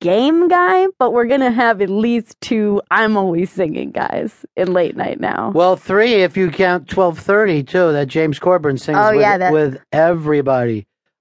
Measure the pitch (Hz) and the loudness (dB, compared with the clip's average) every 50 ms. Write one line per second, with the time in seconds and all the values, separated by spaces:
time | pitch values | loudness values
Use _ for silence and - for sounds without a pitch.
0 | - 175 185 220 254 294 320 339 359 330 359 359 359 359 370 370 381 381 - - | -2 0 0 2 2 2 2 2 2 2 2 2 2 2 2 2 0 0 0 0
1 | 254 240 226 240 240 233 269 269 262 247 226 247 240 226 226 185 202 185 196 214 | 0 0 2 0 0 2 0 0 0 0 0 2 2 2 2 0 0 -2 -2 -2
2 | 220 240 240 233 226 - - - - - 247 220 214 208 202 202 - - 180 208 | 0 0 -2 -2 -4 -8 -16 -14 -6 -4 -2 0 0 0 0 -2 -2 -2 0 0
3 | 220 220 220 202 190 185 165 170 185 - - 190 180 156 - - - - - - | 0 2 0 0 0 0 0 -2 -2 -4 -4 -4 -4 -4 -4 -6 -8 -8 -6 -6
4 | - - - - - 220 - _ - - - - 185 185 180 180 170 - - - | -6 -4 -6 -6 -6 -8 -10 _ -20 -10 -4 -4 -2 0 0 0 0 -2 -4 -6
5 | 131 - - - - - - - 113 113 - 160 175 185 185 - - - 185 202 | -6 -6 -6 -6 -6 -6 -4 -4 -4 -2 0 2 2 2 2 0 -2 -2 0 2
6 | 220 247 233 196 185 165 - 190 185 170 143 - 190 180 180 175 131 - - 190 | 2 4 4 2 2 2 0 0 -2 -2 0 0 0 2 0 -2 -4 -4 -2 0
7 | 190 175 165 - - - 202 208 220 196 160 147 131 - - 185 180 165 147 147 | 0 0 0 -4 -2 0 2 2 2 2 0 -2 -2 -2 0 2 2 2 2 0
8 | 143 127 - 160 160 156 143 - - 180 180 175 147 147 135 123 - - 151 202 | -2 -2 -2 -2 -2 -2 -2 -2 0 0 0 2 0 -2 -4 -4 -4 -2 0 2
9 | 214 214 214 208 208 208 202 180 185 180 156 156 151 139 127 - _ - - 151 | 2 4 4 4 2 2 2 2 0 2 2 2 0 0 -4 -8 _ -4 0 2
10 | 160 170 175 165 151 151 151 143 135 135 131 127 120 120 113 107 101 _ _ _ | 2 2 2 0 -2 -2 0 0 0 0 0 0 0 -2 -4 -6 -8 _ _ _
11 | _ _ _ _ | _ _ _ _